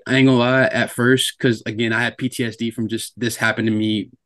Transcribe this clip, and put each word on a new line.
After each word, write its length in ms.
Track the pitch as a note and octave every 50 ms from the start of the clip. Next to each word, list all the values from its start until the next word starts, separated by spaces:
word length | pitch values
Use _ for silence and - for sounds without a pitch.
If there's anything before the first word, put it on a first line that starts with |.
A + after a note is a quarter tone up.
| _ -
I 80 | -
ain't 100 | C3 C3 C3
gonna 100 | C3 B2
lie, 240 | A#2+ B2 C3 C3 C3 F#2+
at 220 | - A2+ A#2 G#2+
first, 480 | - - A#2+ B2 C3 B2 - - - _
'cause, 240 | - C3 A#2 G#2+ -
again, 280 | A2+ A2 G#2+ A#2 A2+ A2+
I 80 | A2+
had 160 | B2 A#2 A2+ -
P 120 | C3+ B2+
T 140 | - - B2
S 100 | A#2 G#2+
D 160 | - A#2 A#2
from 160 | A2 - A2+ G#2
just 320 | A2+ A2 - - _ -
this 160 | A#2+ A#2 -
happened 320 | - A2+ A2+ G#2+ A#2+ A2 A2+
to 60 | A2
me, 360 | G#2+ G#2+ G#2+ G#2+ G#2+ F#2+ - - _ _